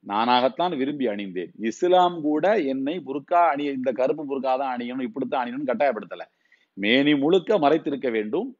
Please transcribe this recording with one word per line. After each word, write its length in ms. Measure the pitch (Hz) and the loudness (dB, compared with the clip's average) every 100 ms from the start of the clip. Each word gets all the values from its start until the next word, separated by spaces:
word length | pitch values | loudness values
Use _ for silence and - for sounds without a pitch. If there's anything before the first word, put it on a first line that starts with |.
நானாகத்தான் 680 | 101 101 117 123 127 - 175 156 | -4 -2 4 4 2 0 -2 0
விரும்பி 280 | 135 147 123 | -4 -2 -2
அணிந்தேன். 440 | 101 101 90 85 - | -2 -6 -6 -8 -6
இஸ்லாம் 580 | 110 107 180 180 180 175 | -6 -2 4 6 4 2
கூட 240 | 151 151 175 214 | -2 0 2 2
என்னை 340 | 143 135 135 180 | 0 -2 -4 -6
புர்கா 420 | 131 139 139 175 170 | -6 -8 0 2 2
அணிய, 220 | 143 147 | 2 -4
இந்த 200 | 139 127 | -2 -2
கருப்பு 320 | 127 131 151 147 | 0 0 -2 -4
புர்கா 260 | 139 131 131 | -4 -2 -2
தான் 160 | 139 | -2
அணியணும், 340 | 123 120 127 127 | -6 -6 -6 -6
இப்படித்தான் 340 | 113 127 143 | -6 -4 -4
அணியணும்னு 300 | 120 127 143 | -4 -6 -4
கட்டாயப்படுத்தல. 540 | 117 143 107 98 87 82 _ _ _ _ - | 0 0 0 -8 -14 -16 _ _ _ _ -4
மேனி 360 | 101 123 143 147 | 2 4 4 4
முழுக்க 420 | 139 185 165 160 | 4 2 2 2
மறைத்திருக்க 520 | 143 160 160 143 127 | 4 2 0 -4 -2
வேண்டும் 380 | 113 107 139 262 - | -2 -2 -4 -4 -10